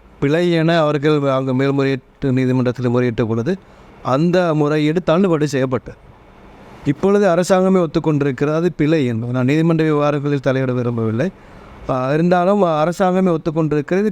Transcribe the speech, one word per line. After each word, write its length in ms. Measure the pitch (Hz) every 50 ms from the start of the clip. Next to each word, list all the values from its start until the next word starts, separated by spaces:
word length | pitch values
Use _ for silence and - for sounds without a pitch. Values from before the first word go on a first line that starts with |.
| - - - -
பிழை 320 | 147 139 151 170 180 175
என 260 | 170 165 160 165 170 165
அவர்கள் 420 | 156 151 147 147 135 156 151 147
அங்கு 340 | 139 139 131 135 135 131 127
மேல்முறையீட்டு 800 | 127 135 139 139 139 135 135 135 131 - _ _ - - 139
நீதிமன்றத்தில் 560 | 127 131 131 127 127 131 120 127 120 - 123 123
முறையிட்ட 360 | 120 123 123 123 113 113 123
பொழுது 340 | 107 113 117 117 143 190 185 - - - - - - - -
அந்த 520 | - 131 127 139 165 175 170 185 180 170 156
முறையீடு 480 | 151 147 147 151 156 151 151 156 180
தள்ளுபடி 440 | 160 - 160 175 202 190 165 147 151
செய்யப்பட்டது. 500 | 147 143 131 131 131 127 117 - - - - - - - - - - - - - - - - - - - - -
இப்பொழுது 440 | 147 143 - - 196 202 202 208 190
அரசாங்கமே 560 | 165 175 180 - 196 185 185 190 190 185 175
ஒத்துக்கொண்டிருக்கிறது 720 | 156 - 165 147 160 151 143 139 143 131 - 143 143 151
அது 180 | 160 170 180
பிழை 340 | 156 - 156 151 165 160 135
என்பது. 260 | 123 117 110 117 120
நான் 120 | 123 127 123
நீதிமன்ற 400 | 127 147 160 160 170 165 156 160
விவகாரங்களில் 640 | 156 151 147 147 147 147 147 139 147 143 139 131
தலையிட 280 | 139 131 131 131 127 123
விரும்பவில்லை. 560 | 127 120 120 120 117 113 110 110 113 151 196 - - - - - - - - - - - -
ஆ, 240 | 135 127 127 131
இருந்தாலும் 500 | 147 156 170 180 180 180 175 185 208 208
அரசாங்கமே 720 | 190 170 156 151 156 170 170 - 202 180 180 190 185 185 165
ஒத்துக்கொண்டிருக்கிறது 760 | 156 - 175 151 165 160 151 147 151 139 - 180 185 208 214